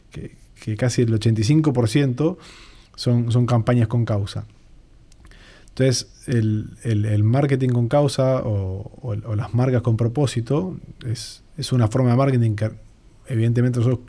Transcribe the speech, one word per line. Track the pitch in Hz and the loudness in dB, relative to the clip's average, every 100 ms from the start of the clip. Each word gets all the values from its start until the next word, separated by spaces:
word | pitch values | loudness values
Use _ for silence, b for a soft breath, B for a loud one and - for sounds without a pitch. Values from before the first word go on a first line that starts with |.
| - | -20
que, | - - - - - | -16 -16 -18 -20 -14
que | 110 107 | -8 -2
casi | 123 127 | 0 2
el | 117 | 2
ochenta | 110 117 110 | 2 2 2
y | |
cinco | 107 156 151 | 2 4 2
por | 123 110 | 2 2
ciento | 143 139 123 156 180 B B B B B - | 2 0 0 -2 -4 B B B B B -6
son, | 127 120 120 | 0 0 2
son | 123 120 | 2 2
campañas | 120 110 123 117 | 2 2 2 2
con | 120 113 | 0 0
causa. | 104 101 101 - - - - - - - - - B B B B | -2 -4 -8 -12 -18 -20 -20 -20 -20 -20 -20 -20 B B B B
Entonces, | - 131 123 - - - | 0 0 0 -4 -12 -4
el, | 120 110 107 110 - | 0 0 -2 -6 -8
el, | 117 107 110 | -2 -2 0
el | 104 | 2
marketing | 107 131 143 127 127 | 4 4 2 2 0
con | 120 117 | 0 2
causa | 143 143 139 131 131 | 2 2 2 0 0
o, | - 101 95 95 - - | -2 -2 -4 -6 -10 -12
o, | 120 | -8
o | 104 113 107 | -8 -6 -6
las | - 120 | -2 0
marcas | 131 123 | 2 2
con | 120 110 | 0 0
propósito | 120 127 135 120 113 147 185 147 - - | 0 0 -2 -2 -2 -2 -4 -8 -16 -12
es, | 123 113 - - - - | -8 -8 -10 -18 -18 -10
es | - | -2
una | 127 107 | 0 2
forma | 135 123 | 2 2
de | 120 | 2
marketing | 139 127 117 104 | 2 2 0 -2
que | 110 - - - - - - | -4 -8 -20 -20 -20 -20 -6
evidentemente | 117 117 120 123 120 | -2 0 2 0 2
nosotros | 120 120 | 0 -2